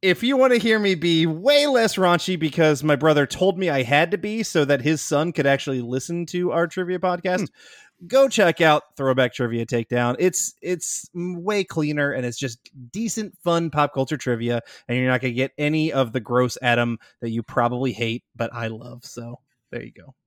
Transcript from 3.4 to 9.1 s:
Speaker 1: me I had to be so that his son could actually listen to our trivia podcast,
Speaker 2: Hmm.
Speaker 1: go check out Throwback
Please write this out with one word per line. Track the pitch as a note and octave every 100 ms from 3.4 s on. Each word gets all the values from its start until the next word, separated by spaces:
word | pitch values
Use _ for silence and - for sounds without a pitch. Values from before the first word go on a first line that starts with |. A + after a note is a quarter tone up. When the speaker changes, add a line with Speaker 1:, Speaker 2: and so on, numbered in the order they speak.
| F#3 F#3
Speaker 1:
me | F#3
I | C#3
had | A#2+ C#3+ E3
to | F#3+
be | G#3 A3
so | A3 E3+ C#3
that | C#3
his | C3 D#3
son | - C#3+ D#3+
could | D#3+ C#3
actually | C#3 - C3+
listen | A#2+ B2+ - E3+ E3+
to | F3+ F3+
our | C#3 E3+
trivia | - F3 F3+
podcast, | F3+ F3+ F3+ F3+
Speaker 2:
Hmm. | F#3 _ - - _ _ F3
Speaker 1:
go | C4 C4+
check | A3+ F3+ D#3+
out | D#3+ D3+ - _
Throwback | C3+